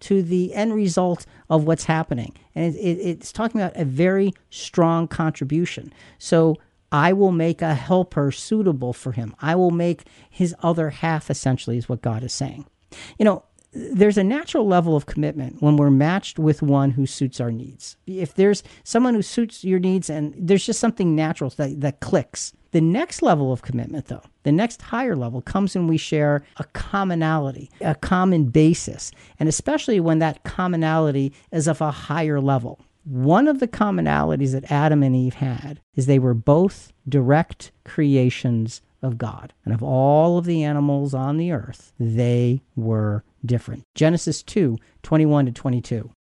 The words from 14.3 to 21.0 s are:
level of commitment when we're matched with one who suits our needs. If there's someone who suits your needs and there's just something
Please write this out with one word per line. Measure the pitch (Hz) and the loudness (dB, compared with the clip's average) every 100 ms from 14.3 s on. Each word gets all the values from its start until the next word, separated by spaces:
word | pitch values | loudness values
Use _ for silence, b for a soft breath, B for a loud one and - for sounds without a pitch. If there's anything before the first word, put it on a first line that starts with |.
| 285 349 311 208 | -2 -4 -2 2
level | 180 165 151 | 2 2 0
of | - | -2
commitment | 147 151 156 131 - | -4 -4 -4 -10 0
when | 151 151 | 4 6
we're | 143 | 6
matched | 135 151 190 - - | 4 4 0 -4 0
with | 156 143 | 0 2
one | 147 139 139 | 2 2 2
who | 131 131 | 0 -4
suits | - 131 - | -2 -6 -4
our | 120 | -6
needs. | 113 135 - - - - | -6 -10 -18 -20 -18 -12
If | 190 165 | -8 -4
there's | - 202 202 B B | 2 2 2 B B
someone | - 233 254 220 | -2 0 2 2
who | |
suits | - - 226 - | -2 -2 -4 -4
your | 185 185 | -2 0
needs | 185 185 165 | 2 0 -2
and | 151 147 - | -4 -6 -4
there's | 175 196 - | 2 2 2
just | - | -2
something | 226 226 | -2 0